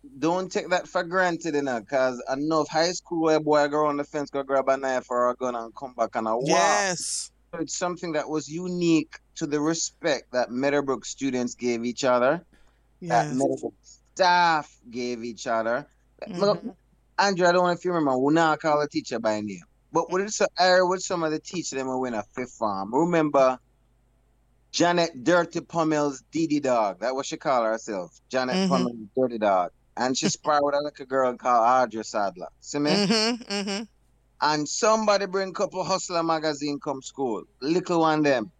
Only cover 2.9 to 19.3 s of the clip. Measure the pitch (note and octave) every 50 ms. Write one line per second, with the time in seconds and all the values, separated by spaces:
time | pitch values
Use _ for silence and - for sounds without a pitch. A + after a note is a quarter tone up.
2.9 | F3+ - _ - F3 E3 D#3+ D#3 D#3 D#3 D#3 D3 D3+ D3 C#3+ D3 C#3+ D3+ D3+ D3+
3.9 | C#3+ C#3+ C#3+ - - D3+ C#3+ - - C#3 C#3 C3+ C3+ C3+ C3 C3 C3+ C3+ C3+ C3
4.9 | C3 B2+ A#2+ - B2 B2 B2 B2 B2 _ C3 B2+ A#2+ A#2 A2+ A2+ - - - B2+
5.9 | B2+ A#2+ A2+ G#2+ - A#2+ A2 A2 A2 A2+ C3 D3+ D#3 - - - G#3+ G#3 G3+ F#3+
6.9 | F3+ E3+ - - - - - - _ _ _ _ - E3+ D#3+ C#3 - - F#3 F3+
7.9 | F3+ - F3+ F3 D3+ D3+ C3 G2+ D#3 D#3 C#3+ C#3 D3+ E3+ F3+ F3+ F3+ F3+ F3 E3+
8.9 | E3 D#3 D3 _ - - _ _ _ - E3 D3+ C#3+ D3+ D3 D#3 E3 E3 - -
9.9 | _ _ - E3 C#3 A#2+ - _ - B2 A#2+ G#2 A#2 B2 C3+ C#3+ C#3+ D3 C#3 C3+
10.9 | C3 A2 - - - - C3 C3+ B2 B2+ B2 A#2 - _ A#2+ B2 A#2+ A#2 A#2 B2
11.9 | A#2 - - C3 B2 B2 A#2+ C3 D3+ F3 - _ _ _ _ _ _ _ _ _
12.9 | _ _ F3+ E3+ D#3+ A#2 G#2+ G2 B2+ B2+ C#3 C3+ C3+ C3 - A#2 - _ _ -
13.9 | - _ _ _ _ - F#3 F3+ F3 F3 F3 E3+ D#3+ D3+ C#3+ - - _ _ A#2+
14.9 | A2 B2 B2 B2 B2 A2+ A2+ A#2+ A2+ F#2+ - C3 A#2 A2+ A2 A2+ A#2+ C3 D3 _
15.9 | _ _ _ _ _ _ - - F#3+ F3 G3 G3+ G3+ E3+ - - F#3 _ _ _
16.9 | _ _ _ _ _ - F#3+ G3+ G3 E3+ F3+ F3 F3 F3+ F3+ F3+ F3 F3 - F3+
17.9 | F3 E3+ D#3 C#3+ C3 B2+ C3 C#3+ D3+ E3 E3 D#3+ D3+ D3+ - D#3+ D3 D3 D3 C#3+
18.9 | - D#3 B2 - C3+ A#2 A#2 A2